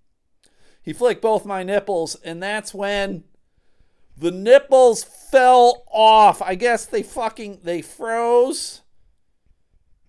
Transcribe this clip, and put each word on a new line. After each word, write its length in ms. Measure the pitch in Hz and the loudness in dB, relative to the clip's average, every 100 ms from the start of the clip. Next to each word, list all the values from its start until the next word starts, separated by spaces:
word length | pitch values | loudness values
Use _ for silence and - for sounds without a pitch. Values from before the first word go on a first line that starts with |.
| _ _ _ _ _ _ _ _ | _ _ _ _ _ _ _ _
He 120 | - | -14
flicked 260 | 156 240 202 | -4 -2 -2
both 240 | 220 214 | -2 -4
my 180 | 208 196 | -6 -10
nipples, 520 | 185 202 202 180 160 - | -4 -6 -4 -6 -6 -12
and 180 | 170 170 | -14 -12
that's 300 | 190 214 208 | -10 -10 -12
when 520 | 190 202 202 196 180 _ _ _ _ _ _ _ _ _ - | -10 -8 -6 -6 -10 _ _ _ _ _ _ _ _ _ -8
the 140 | 165 | -8
nipples 760 | 185 208 269 - 262 247 220 | -4 4 4 4 4 4 2
fell 800 | - - - 269 254 254 240 240 - | -8 -20 0 2 6 6 4 2 -6
off. 480 | 214 220 220 208 - | 2 4 6 4 2
I 140 | 185 | -6
guess 320 | 185 240 226 - | -4 -4 -4 -6
they 160 | 214 | -10
fucking, 580 | 185 285 226 233 208 180 | -8 -8 -10 -10 -18 -14
they 180 | 165 175 | -10 -10
froze. 960 | 147 - 233 226 233 240 262 311 - - _ _ _ _ _ _ _ _ _ _ _ _ | -10 -14 -8 -6 0 0 0 -4 -12 -18 _ _ _ _ _ _ _ _ _ _ _ _